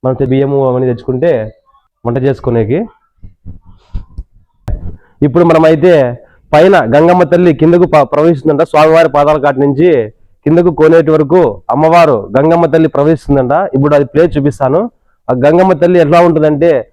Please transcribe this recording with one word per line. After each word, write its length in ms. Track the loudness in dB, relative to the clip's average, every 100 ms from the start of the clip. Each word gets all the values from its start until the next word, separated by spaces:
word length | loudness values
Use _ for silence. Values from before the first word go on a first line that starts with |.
మనం 120 | -4 -4
తె-, 80 | -2
బియ్యము 260 | -2 -2 -2 -2
అవన్నీ 180 | -2 -4
తెచ్చుకుంటే 400 | -6 -6 -4 -2 -2 -6 -14 _ _ _ _ -6
వంట 120 | -4 -4
చేసుకునేకి. 540 | -4 -2 -2 -2 -4 -6 _ _ _ -20 _ -20 -20 -20 -20 _ -16 -14 -20 -20 _ _ _ -10 -10 -10 -14 _ _ -6
ఇప్పుడు 160 | -2 0
మనమైతే 440 | 2 2 2 2 2 0 -4 _ _ _
పైన 220 | 2 4 2 2
గంగమ్మ 300 | 2 2 2 2
తల్లి 180 | 2 0 2
కిందకు 240 | 2 2 2
ప-, 100 | 2 0
ప్రవహిస్తుందంట. 500 | 0 0 0 -2 -2 0
స్వామివారి 380 | 2 2 2 2 0
పాదాల 220 | 0 0 -2
కాటి 160 | -2 -2
నుంచి 240 | 0 0 0 -2 _ _ _ -2
కిందకు 260 | 0 0 2
కోనేటి 320 | 2 4 2 0
వరకు 260 | 0 0 0 -4 -6 -2
అమ్మవారు 420 | 2 4 2 0 -2 -2
గంగమ్మ 300 | 0 0 0
తల్లి 180 | 0 0 0
ప్రవహిస్తుందంట. 560 | 0 -2 -2 -2 0 -2 -2 -2
ఇప్పుడు 200 | 0 0
అది 80 | 0
ప్లేస్ 180 | 0 0 0
చూపిస్తాను. 440 | -4 -2 -2 -2 -4 _ _ _ -8
ఆ 80 | -2 0
గంగమ్మ 340 | 2 2 0
తల్లి 160 | 0 2 2
ఎట్లా 160 | 2 2
ఉంటుందంటే 460 | 2 0 0 0 0 -4